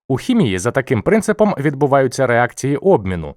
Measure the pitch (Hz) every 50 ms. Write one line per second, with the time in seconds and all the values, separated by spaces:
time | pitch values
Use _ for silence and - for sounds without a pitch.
0 | _ - 135 123 - - 247 233 170 110 92 90 90 120 117 135 131 - 131 107
1 | - - 196 220 - - 208 - 214 208 165 - 139 151 143 135 147 131 139 139
2 | 131 120 123 - 131 120 120 117 123 123 - - - 135 143 - - 190 185 127
3 | 95 95 92 85 78 73 -